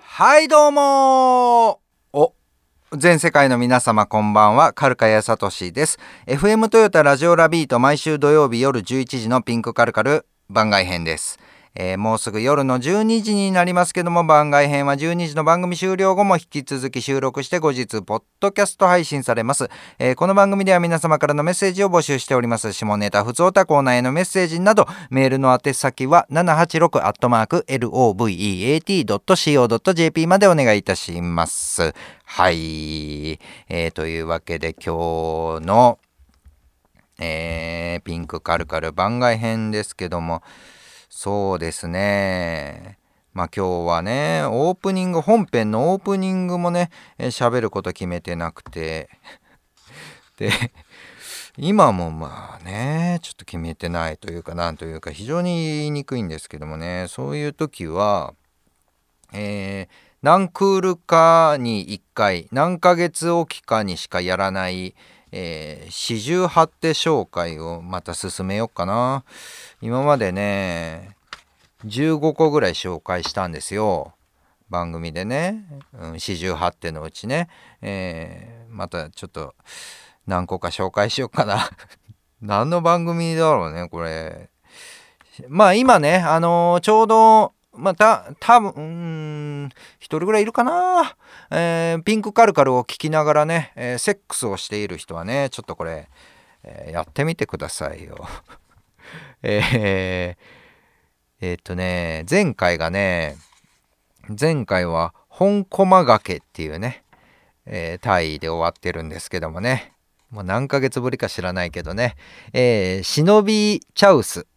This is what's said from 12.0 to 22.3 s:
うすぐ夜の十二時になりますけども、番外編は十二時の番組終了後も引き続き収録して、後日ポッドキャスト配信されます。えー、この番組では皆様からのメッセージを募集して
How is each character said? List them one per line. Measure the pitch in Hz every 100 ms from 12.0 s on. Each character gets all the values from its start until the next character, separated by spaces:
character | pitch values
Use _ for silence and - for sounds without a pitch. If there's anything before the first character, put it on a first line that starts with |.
| 107 110
う |
す | -
ぐ | 107
夜 | 120 147
の | 135 127
十 | 127 202
二 | 220 226
時 | 214
に | 208 196
な | 185
り | 175
ま | 180 175
す |
け | -
ど | 175
も、 | 170
番 | 165 151 151
外 | 143 143
編 | 143 139
は | 139
十 | 160
二 | 175 170
時 | 147
の |
番 | 156 175
組 | 180 175
終 | 190 185
了 | 190 185
後 |
も | 202 175
引 | -
き | 147
続 | 131 135 131
き | 127
収 | 120 135
録 | 131 123
し | 131
て、 | 180
後 | 156
日 | 127 120 110
ポ | 90 107
ッ | _ _
ド | 202
キ | 196
ャ | 202
ス | -
ト | 185
配 | 180
信 | 160 143
さ | 127 117
れ |
ま | 113
す。 | 143 131 - - _
え | 127
ー、 | 127
こ | 180
の |
番 | 196 196
組 | 196
で | 190
は | 180
皆 | 170 165
様 | 165 151
か | 147
ら |
の | 147
メ | 156
ッ |
セ | 180 196
ー |
ジ | 185
を | 196
募 | 175
集 | 147 135
し |
て | -